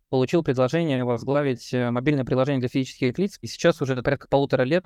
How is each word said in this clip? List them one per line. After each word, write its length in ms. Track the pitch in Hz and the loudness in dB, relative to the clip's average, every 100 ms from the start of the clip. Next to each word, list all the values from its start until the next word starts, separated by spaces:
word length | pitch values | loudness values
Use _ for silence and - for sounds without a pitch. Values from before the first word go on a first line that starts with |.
| _ | _
Получил 340 | 131 127 170 | 0 2 0
предложение 600 | 156 127 127 165 165 131 | 0 0 2 2 0 0
возглавить, 680 | 123 117 117 143 143 120 - | 0 -2 0 0 0 -4 -4
э, 180 | 127 120 | -2 0
мобильное 340 | 123 139 143 | 0 0 0
приложение 360 | 117 131 131 131 | 0 0 2 0
для 80 | 123 | 0
физических 480 | 139 131 - 127 170 | -2 -4 -2 -2 0
лиц. 200 | 202 - | -4 -4
И 40 | 120 | -14
сейчас 320 | - 170 - | 0 2 2
уже 180 | 135 127 | -2 -2
порядка 260 | 139 135 - | -2 -4 0
полутора 340 | 139 139 131 | 0 2 0
лет 220 | 127 175 | 2 0